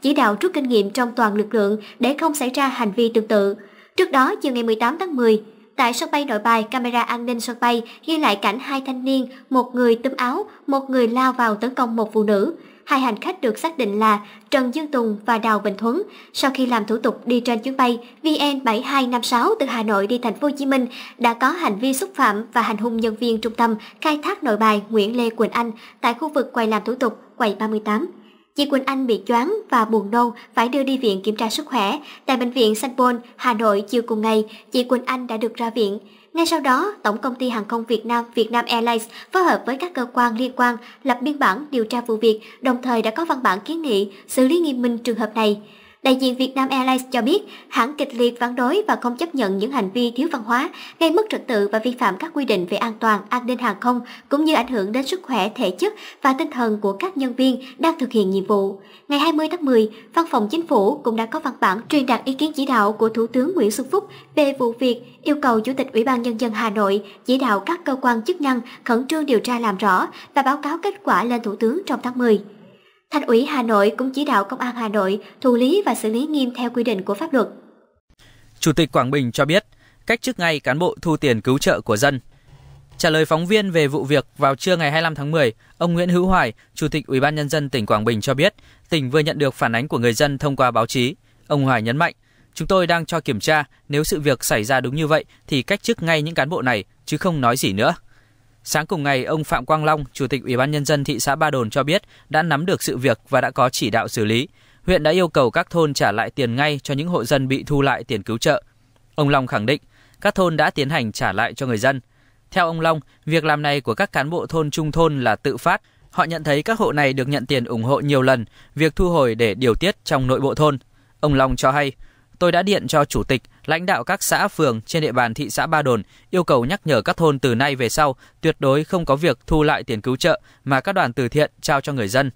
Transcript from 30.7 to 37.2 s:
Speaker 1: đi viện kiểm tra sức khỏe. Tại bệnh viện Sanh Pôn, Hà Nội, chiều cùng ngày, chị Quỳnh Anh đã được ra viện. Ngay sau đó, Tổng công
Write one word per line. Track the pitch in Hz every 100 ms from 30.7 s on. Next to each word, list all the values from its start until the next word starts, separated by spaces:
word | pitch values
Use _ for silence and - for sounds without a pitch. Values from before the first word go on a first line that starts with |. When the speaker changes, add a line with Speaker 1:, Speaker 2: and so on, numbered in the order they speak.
| 277
Speaker 1:
đi | 269 262
viện | 247 190
kiểm | 190 214
tra | 226
sức | - 302
khỏe. | 254 196 294 - - -
Tại | 262
bệnh | 247
viện | 247 220
Sanh | 214 277 254
Pôn, | 247 240 - -
Hà | 254
Nội, | 226 220 202 208
chiều | 240 233
cùng | 220
ngày, | 220 220 214 - -
chị | 254
Quỳnh | 247 247
Anh | 254 254 247
đã | 220
được | 226
ra | 226 233
viện. | 226 208 208 - - _
Ngay | 320 330
sau | 330
đó, | 277 254 381 403
Tổng | 214
công | 214